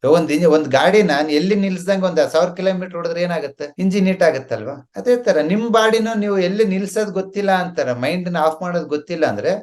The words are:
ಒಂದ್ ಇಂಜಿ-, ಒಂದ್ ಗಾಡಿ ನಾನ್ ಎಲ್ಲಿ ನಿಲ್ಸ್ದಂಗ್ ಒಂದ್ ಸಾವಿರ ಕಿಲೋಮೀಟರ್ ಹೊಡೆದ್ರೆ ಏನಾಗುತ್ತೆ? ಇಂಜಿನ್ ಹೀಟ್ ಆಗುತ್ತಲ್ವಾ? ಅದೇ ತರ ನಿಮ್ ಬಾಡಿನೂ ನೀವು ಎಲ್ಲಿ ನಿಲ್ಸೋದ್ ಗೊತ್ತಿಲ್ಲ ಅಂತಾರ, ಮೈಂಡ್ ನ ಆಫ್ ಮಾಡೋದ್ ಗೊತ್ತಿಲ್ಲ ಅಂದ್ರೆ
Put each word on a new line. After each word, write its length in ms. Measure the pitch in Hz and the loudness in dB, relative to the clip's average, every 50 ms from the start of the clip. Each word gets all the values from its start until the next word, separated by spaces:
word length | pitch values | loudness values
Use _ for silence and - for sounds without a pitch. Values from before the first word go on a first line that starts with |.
| - 131 151 | 4 4 4
ಒಂದ್ 140 | 170 165 143 139 | 4 4 0 0
ಇಂಜಿ-, 160 | 156 175 170 147 | 2 4 4 4
ಒಂದ್ 120 | 156 151 135 127 131 | 4 2 2 2 2
ಗಾಡಿ 220 | 147 175 190 214 208 175 147 | 4 4 4 4 4 4 2
ನಾನ್ 160 | 139 151 156 147 151 | 0 0 0 0 0
ಎಲ್ಲಿ 180 | 170 190 208 202 196 | 2 2 0 0 0
ನಿಲ್ಸ್ದಂಗ್ 380 | 190 190 175 175 185 196 190 185 180 | -2 -4 -4 -2 -2 -2 0 0 0
ಒಂದ್ 120 | 165 156 143 131 - | 2 0 0 2 2
ಸಾವಿರ 160 | 160 175 175 175 - | 2 2 2 -2 -2
ಕಿಲೋಮೀಟರ್ 400 | 185 190 185 180 185 185 175 170 | -2 -2 -2 -2 -6 -8 -10 -8
ಹೊಡೆದ್ರೆ 240 | 165 165 165 175 175 | -6 -6 -2 -2 -2
ಏನಾಗುತ್ತೆ? 400 | 175 175 160 143 135 - _ 143 143 - - 185 | -2 -2 -4 -6 -8 -10 _ -14 -12 -6 -2 -2
ಇಂಜಿನ್ 240 | 190 185 208 185 185 | 0 2 2 2 2
ಹೀಟ್ 120 | 185 180 180 160 | 2 4 2 2
ಆಗುತ್ತಲ್ವಾ? 460 | 139 131 131 - 117 107 107 131 139 - - _ _ 196 | 2 0 -6 -6 -6 -6 -6 -10 -12 -14 -16 _ _ -6
ಅದೇ 160 | - 247 247 240 240 | 0 0 0 2 2
ತರ 140 | 220 180 156 147 160 190 | 2 2 2 2 2 0
ನಿಮ್ 120 | 214 233 233 214 | 0 0 2 2
ಬಾಡಿನೂ 360 | 226 220 220 214 226 220 226 226 214 202 | 4 4 4 2 2 0 0 -2 -2 -2
ನೀವು 120 | 208 202 190 180 180 | 0 0 0 0 0
ಎಲ್ಲಿ 180 | 196 214 220 196 185 | 2 0 0 0 0
ನಿಲ್ಸೋದ್ 360 | 190 202 190 - 220 214 202 180 190 | -2 -2 -2 -2 -4 -4 -2 -4 -6
ಗೊತ್ತಿಲ್ಲ 300 | 190 190 - 202 202 196 190 185 180 | -6 -6 -6 -4 0 0 0 0 0
ಅಂತಾರ, 280 | 175 175 160 139 123 123 120 127 | -4 -4 -4 -2 -2 -2 -2 -2
ಮೈಂಡ್ 240 | 143 170 180 175 175 175 | -2 -2 -2 -4 -4 -2
ನ 100 | 165 151 160 | 0 0 0
ಆಫ್ 120 | 156 - 185 | 0 -2 -6
ಮಾಡೋದ್ 220 | 175 175 175 151 135 147 | -4 -4 -4 -4 -4 -6
ಗೊತ್ತಿಲ್ಲ 300 | 147 147 - 175 160 156 131 104 | -6 -4 -6 -2 0 0 0 0
ಅಂದ್ರೆ 200 | 101 107 156 190 214 | -2 -2 -2 -2 -4